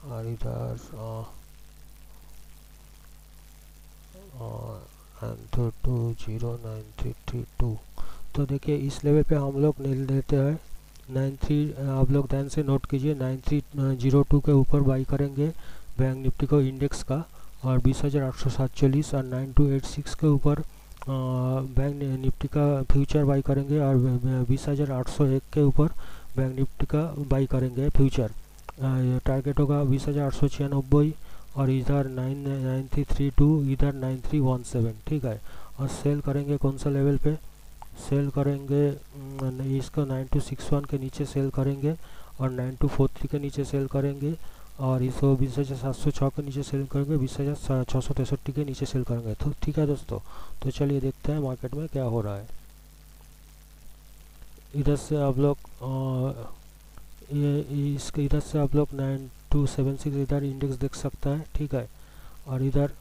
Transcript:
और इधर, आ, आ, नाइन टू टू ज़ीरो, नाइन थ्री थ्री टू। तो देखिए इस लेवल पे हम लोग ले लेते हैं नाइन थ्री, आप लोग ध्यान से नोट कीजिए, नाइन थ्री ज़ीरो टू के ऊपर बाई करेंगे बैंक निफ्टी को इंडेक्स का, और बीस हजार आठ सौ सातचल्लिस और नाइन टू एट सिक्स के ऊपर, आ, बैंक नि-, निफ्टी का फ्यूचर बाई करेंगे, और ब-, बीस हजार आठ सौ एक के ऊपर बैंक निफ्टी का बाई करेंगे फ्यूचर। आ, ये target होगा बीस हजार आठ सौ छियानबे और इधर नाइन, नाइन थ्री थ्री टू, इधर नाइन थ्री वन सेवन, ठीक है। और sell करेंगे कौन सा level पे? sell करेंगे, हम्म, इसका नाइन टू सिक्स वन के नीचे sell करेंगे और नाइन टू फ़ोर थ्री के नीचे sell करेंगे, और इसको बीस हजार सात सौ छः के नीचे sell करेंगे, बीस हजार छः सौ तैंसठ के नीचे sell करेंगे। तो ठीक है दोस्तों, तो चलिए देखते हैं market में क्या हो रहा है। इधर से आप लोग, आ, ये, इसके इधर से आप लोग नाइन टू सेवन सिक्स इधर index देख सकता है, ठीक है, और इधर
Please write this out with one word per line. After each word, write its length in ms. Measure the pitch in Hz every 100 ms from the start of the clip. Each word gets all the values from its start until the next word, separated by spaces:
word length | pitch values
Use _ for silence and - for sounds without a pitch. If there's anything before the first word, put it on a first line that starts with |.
| 143
और 200 | 113 113
इधर, 520 | 117 120 117 120 113 - 107
आ, 240 | 113 110 113 - - - - - - - - - - - - - - - - - - - - - - - - - - - - 185 196 131
आ, 120 | 113 113 113 101 - - - -
नाइन 240 | 113 113 107
टू 140 | - 117 -
टू 280 | 131 120 117 117
ज़ीरो, 320 | - 110 120 120
नाइन 200 | 113 110 104 -
थ्री 140 | 120 - -
थ्री 160 | 120 117 -
टू। 160 | 123 107 - - - - -
तो 100 | - 135
देखिए 300 | 139 - 147
इस 240 | 139 -
लेवल 180 | 147 151
पे 120 | 143 151
हम 240 | 139 139
लोग 180 | 151 -
ले 140 | 139 131
लेते 400 | 135 135 - 139
हैं 220 | 139 160 - - - - -
नाइन 260 | 131 135 135
थ्री, 360 | - 147 151 135 139
आप 200 | 135 131
लोग 180 | 143 135
ध्यान 200 | 139 139
से 140 | -
नोट 240 | 143 139 -
कीजिए, 280 | 139 143
नाइन 260 | 143 131 127
थ्री 220 | - 147 - 143
ज़ीरो 460 | 135 131 135 139
टू 180 | 143 147
के 120 | 151
ऊपर 260 | 143 131 147
बाई 220 | 139 131 131
करेंगे 420 | 139 143 135 151 - - - - -
बैंक 180 | 131 131
निफ्टी 280 | 131 - 143
को 140 | 147
इंडेक्स 400 | 131 131 139 -
का, 220 | - 139 165 - - -
और 140 | 131 127
बीस 240 | 131 135
हजार 180 | 143 143
आठ 120 | 135
सौ 160 | - 135
सातचल्लिस 640 | 113 131 - 139 139 151
और 80 | 139
नाइन 280 | 131 127 135
टू 140 | 127 143
एट 160 | 135
सिक्स 300 | - - -
के 120 | - 160
ऊपर, 320 | 139 147 147
आ, 60 | - - - - 135
बैंक 880 | 131 127 127 127 131 135 127 139 143
नि-, 220 | 139 131
निफ्टी 300 | 131 - 143
का 340 | 151 147 139
फ्यूचर 420 | 131 139 139 151
बाई 180 | 139 139
करेंगे, 360 | 139 139 139 151
और 180 | 139 131
ब-, 480 | 127 123 131 127 123
बीस 200 | 135 -
हजार 240 | 143 143
आठ 160 | 131 123
सौ 180 | - 143
एक 160 | 135 -
के 100 | 151
ऊपर 260 | 143 - 156 - - - - -
बैंक 180 | 131 131
निफ्टी 300 | 135 - 139
का 160 | 151 160 143 139
बाई 180 | 135 135
करेंगे 420 | 131 131 123 143
फ्यूचर। 420 | - 135 - 110 - - - - -
आ, 140 | 131 131
ये 200 | 127 127 -
target 340 | 135 139 139
होगा 220 | 143 143
बीस 220 | 139 135 147
हजार 180 | 143 139
आठ 80 |
सौ 140 | - 143
छियानबे 640 | - 139 139 131 147 151 156 - - - 135
और 140 | 131
इधर 380 | 131 123 143 131
नाइन, 380 | 127 131 139 139
नाइन 400 | 139 131 131 135
थ्री 160 | - 139
थ्री 240 | - 139
टू, 320 | - 147 156
इधर 280 | 139 135 143
नाइन 260 | 135 131 131
थ्री 200 | - 151
वन 220 | 131 127
सेवन, 300 | 120 127 113 110 -
ठीक 180 | 151
है। 160 | 123 107 - - - -
और 100 | 135
sell 280 | - 143 147
करेंगे 360 | 139 139 143 143
कौन 220 | 135 135
सा 120 | 143
level 280 | 139 139 139
पे? 180 | 151 156 - - - - - -
sell 280 | - 139 143
करेंगे, 560 | 143 139 139 139 143 143
हम्म, 760 | 139 - 143 135 135 131 127 135 135
इसका 280 | - -
नाइन 220 | 139 131 131
टू 140 | 147
सिक्स 320 | - 127 -
वन 120 | 143
के 140 | - 139
नीचे 260 | 131 - 143
sell 220 | 139 139
करेंगे 440 | 131 135 139 147 160 - - - -
और 100 | 131
नाइन 240 | 127 127 131
टू 120 | 143
फ़ोर 200 | - 135
थ्री 180 | - 139
के 100 | 147
नीचे 260 | 143 143
sell 220 | 135 139 135
करेंगे, 460 | 139 139 139 143 165 - - - -
और 240 | 131 131
इसको 320 | 127 123 139 127
बीस 200 | 135 135
हजार 200 | 135 135
सात 160 | 135
सौ 160 | 131 151
छः 180 | - 139
के 140 | -
नीचे 200 | 143 135
sell 220 | 135 139 135
करेंगे, 300 | 139 143 151
बीस 220 | 131 -
हजार 440 | 143 143 - 131
छः 160 | 127 131
सौ 140 | -
तैंसठ 360 | - 127 139 -
के 140 | 131
नीचे 220 | 147 131 135
sell 180 | 131
करेंगे। 300 | 120 120 117
तो 180 | 104 147 -
ठीक 160 | - 147
है 80 | 147
दोस्तों, 320 | 139 - 107 - - - -
तो 80 | 135
चलिए 300 | - 143 139
देखते 320 | 131 - -
हैं 60 | 151
market 340 | 135 - 123
में 120 | 135 156
क्या 140 | 139
हो 160 | 127 113
रहा 160 | 104 101
है। 120 | 107 - - - - - - - - - - - - - - - - - - - - - -
इधर 220 | 147 143 147
से 200 | - 151
आप 200 | 139 131
लोग, 180 | 143 139 - -
आ, 500 | 131 131 131 127 131 123 110 - - - - - - - -
ये, 640 | 143 143 143 139 143 143
इसके 300 | 139 - 147
इधर 160 | 143 151
से 160 | - 151
आप 160 | 143
लोग 200 | 151 147
नाइन 360 | 139 135 135 131 - -
टू 160 | 151 135
सेवन 280 | - 135 139
सिक्स 200 | 151 139
इधर 260 | 135 143
index 320 | 139 135 139 127
देख 180 | - -
सकता 340 | - - 139
है, 160 | 147 156
ठीक 200 | - 151
है, 140 | 131 117 - - - - - 143
और 160 | 131
इधर 300 | 135 143 143 -